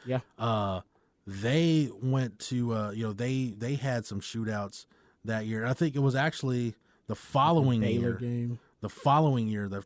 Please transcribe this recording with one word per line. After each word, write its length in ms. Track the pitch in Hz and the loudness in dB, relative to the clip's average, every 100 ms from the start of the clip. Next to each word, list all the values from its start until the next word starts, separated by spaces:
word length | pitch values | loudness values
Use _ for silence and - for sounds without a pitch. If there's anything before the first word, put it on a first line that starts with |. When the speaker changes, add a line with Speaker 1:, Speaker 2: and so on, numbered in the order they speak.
| 123 | -4
Speaker 1:
Yeah. 140 | 127 - - | -4 -6 -4
Speaker 2:
Uh, 420 | 117 110 101 92 - _ _ _ - | -2 0 0 -4 -8 _ _ _ -14
they 600 | 98 113 151 170 160 135 - | -4 0 2 4 4 2 -2
went 360 | 131 135 123 - | 0 0 0 -6
to, 340 | - 123 120 | -4 -2 0
uh, 160 | 113 104 | 0 -2
you 120 | 107 | -2
know, 80 | 110 | -4
they, 420 | 101 123 131 127 101 | -2 -2 -2 -2 -4
they 180 | 120 | -4
had 320 | 143 135 120 - | -2 -2 -2 -4
some 140 | 98 | -8
shootouts 680 | - 113 110 104 101 - - _ _ _ | -6 -6 -4 -4 -6 -10 -20 _ _ _
that 220 | 107 110 110 | -6 -4 -2
year. 200 | 110 120 | -2 -2
I 80 | |
think 200 | 131 165 | 0 0
it 40 | 143 | 2
was 140 | 139 | 2
actually 600 | 131 156 - 135 123 120 - _ _ - | 2 0 0 -2 0 -2 -6 _ _ -10
the 80 | |
following 680 | 107 - 139 147 165 135 117 | -10 -2 2 4 6 4 4
Speaker 1:
Baylor 200 | 104 120 120 | 2 2 0
Speaker 2:
year. 20 | |
Speaker 1:
game. 440 | 117 120 120 120 117 _ _ | -2 -4 -2 -4 -6 _ _
Speaker 2:
The 60 | 104 | -10
following 580 | - 143 143 156 127 110 | -2 4 6 6 4 0
year, 200 | 107 101 | -2 -4
the, 160 | 98 | -6